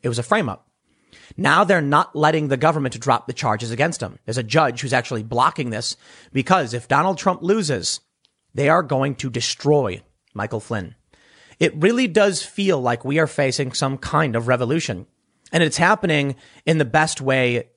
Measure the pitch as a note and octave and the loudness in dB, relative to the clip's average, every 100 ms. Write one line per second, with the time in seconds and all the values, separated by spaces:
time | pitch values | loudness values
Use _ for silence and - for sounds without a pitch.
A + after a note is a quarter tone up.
0 | B2 A#2 A#2+ G#3+ C#3 - _ _ _ _ | -4 -4 0 0 0 -6 _ _ _ _
1 | _ - - - F3+ D#3+ G3 F3+ C#3+ D3 | _ -20 -20 -2 2 4 4 2 4 2
2 | - D#3+ D3+ D#3+ D3 C3 D#3 D#3 C3 A2+ | 2 0 2 2 0 2 2 2 -2 -4
3 | B2+ A#2 - A#2+ B2 G#2+ A#2 A#2 D#3+ - | 0 0 -2 -4 -2 -2 -4 -2 -2 -2
4 | G2 - - A#2 A2 D3 D3 A#2+ C3+ B2+ | -8 -10 -8 -6 0 0 0 -2 -2 -2
5 | - A2+ A2+ A#2+ C3+ - B2 A2 A#2 - | -2 -6 -4 0 0 0 -6 -6 -8 -10
6 | - - - C3+ C3 F#3 B2 A#2 - C3+ | -16 -20 -6 -4 2 2 2 -6 0 0
7 | F3+ F3+ G3 F3+ E3+ A3 D#3 A#2 E2+ - | 2 0 -2 -2 0 0 0 -2 -4 -8
8 | - _ _ _ _ - C#3+ E3+ D3+ C3+ | -12 _ _ _ _ -2 2 2 2 -2
9 | C#3 B2+ C3+ A#2 - - C#3 D3+ A#2 F2+ | -2 -4 -6 -4 -4 -2 2 2 2 -4
10 | - _ _ G#2 G#2+ A2 - A2 F2+ - | -12 _ _ -8 -6 -6 -6 -6 -6 -14
11 | _ _ _ _ _ _ E3 D3+ F#3 A#3+ | _ _ _ _ _ _ -2 2 2 2
12 | A#3+ E3+ G3+ E3+ - - G3 D3+ B2 A#2+ | 2 4 2 2 -6 -2 0 2 0 -2
13 | C3 D3+ D#3 - C3+ B2 C3 - C3+ C3+ | 0 0 0 0 -2 -2 -4 -2 -4 -4
14 | - D#3 D#3 A2+ A#2 B2 A#2+ D#3+ - F#2 | -2 0 0 0 0 0 0 -2 -2 -8
15 | - _ _ _ _ E3 D#3+ - E3+ G#3+ | -12 _ _ _ _ -2 0 2 2 2
16 | F#3 D3+ C#3 C3 - - - D#3+ B2+ D#3 | 2 0 0 -6 -14 -8 -2 0 2 2
17 | D#3 - C3+ C3 B2 A#2+ - | 0 -2 0 2 2 0 -4